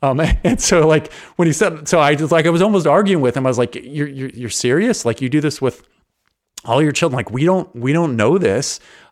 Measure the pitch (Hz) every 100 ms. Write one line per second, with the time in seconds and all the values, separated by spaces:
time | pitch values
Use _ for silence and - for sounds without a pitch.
0 | 139 131 170 - 190 254 - 175 156 156
1 | 156 - - - 165 139 202 156 151 170
2 | 143 151 151 165 160 170 202 202 156 165
3 | 196 175 127 135 131 120 123 - 131 147
4 | 147 135 131 117 117 - 123 147 240 -
5 | 120 110 127 151 147 - 131 - _ _
6 | _ _ _ _ _ - - 123 151 135
7 | 165 127 - 120 165 185 - 120 127 160
8 | 165 117 107 185 127 107 - - - -
9 | _